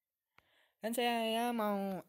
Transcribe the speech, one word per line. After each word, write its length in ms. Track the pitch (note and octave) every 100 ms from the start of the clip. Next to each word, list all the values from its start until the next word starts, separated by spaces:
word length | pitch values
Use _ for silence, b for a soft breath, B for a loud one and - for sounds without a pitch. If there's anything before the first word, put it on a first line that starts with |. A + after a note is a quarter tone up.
| _ _ _ b b b b b
Dan 80 | A3 A#3+
saya 560 | A#3+ A#3 A3+ A3+ A#3+
mau 500 | A#3+ G#3 G3+ G3 F#3